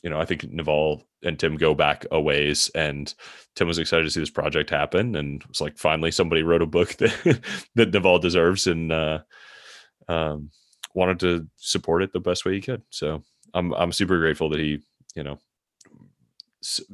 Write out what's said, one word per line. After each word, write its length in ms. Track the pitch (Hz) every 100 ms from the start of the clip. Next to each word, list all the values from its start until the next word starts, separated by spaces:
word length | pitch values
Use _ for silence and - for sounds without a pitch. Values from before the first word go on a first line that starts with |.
you 80 | 85
know, 100 | 76
I 60 | 82
think 240 | 80 -
Naval 520 | 80 76 76 78 76 _ _
and 160 | 87 78
Tim 200 | 80 78
go 180 | 80 76
back 320 | 73 73 -
a 80 | 80
ways, 520 | 76 73 73 73 -
and 400 | 82 76 71 71 - - - - -
Tim 120 | 85
was 100 | 82
excited 260 | 80 82 80
to 40 |
see 100 | 82
this 120 | 76
project 400 | - 73 78 76
happen, 440 | 73 73 92 120 87
and 280 | 71 71
was 180 | - -
like, 160 | 76 -
"Finally, 320 | 85 78 80
somebody 320 | 80 87 82
wrote 220 | 82 85
a 20 | 82
book 220 | 85 87
<laughs> 60 | -
that, 460 | - - 175 135 - - - 120
that 180 | 110
Naval 240 | 98 92 90
deserves," 480 | 87 87 85 95 92
and, 260 | 82 80
uh, 280 | 80 78 78 - - - - - - - _ -
um, 420 | 82 78 76 76 _ _ _ - 92
wanted 240 | 92 87
to 280 | 90 87 78 _
support 440 | - 92 - 82
it 120 | 95
the 60 | 92
best 260 | 87 90 -
way 80 | 98
he 60 |
could. 200 | - 85 -
So 320 | - 76 78 - _ _
I'm, 200 | 87 90 -
I'm 160 | 87
super 260 | 85 95 90
grateful 320 | 80 76 80
that 100 | 76
he, 200 | 76 73 - _ _ -
you 80 |
know, 160 | 71 71 _ _ _ _ _ _ 50 _ _ _ - _
s-, 180 | - - -